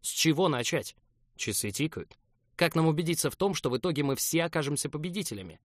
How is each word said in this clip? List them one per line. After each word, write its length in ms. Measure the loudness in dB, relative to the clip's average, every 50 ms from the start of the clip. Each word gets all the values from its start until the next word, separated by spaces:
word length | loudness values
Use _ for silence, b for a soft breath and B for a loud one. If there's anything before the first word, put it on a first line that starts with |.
С 80 | -6 -6
чего 400 | -2 2 4 4 4 4 4 2
начать? 480 | 2 2 0 0 0 -2 -2 -4 -12 _ _ _ _ _ _ _ _
Часы 340 | -8 -4 -2 -2 -2 -2 -4
тикают. 480 | -2 -2 -2 -2 -2 -6 -10 _ -14 _ _ _ _ _ _ _ _
Как 180 | 0 0 2 4
нам 120 | 4 4
убедиться 440 | 4 4 2 0 0 0 0 0 -2
в 60 | 0
том, 180 | _ 0 0 0
что 160 | 0 -2 0
в 60 | 0
итоге 260 | 0 0 0 0 0 0
мы 140 | 0 0
все 280 | 0 -2 0 0 0 0
окажемся 440 | 2 0 -2 0 0 -2 -2 -4 -4
победителями? 720 | -4 -6 -6 -4 -4 -4 -6 -4 -6 -8 -10 -12 -14 -18 _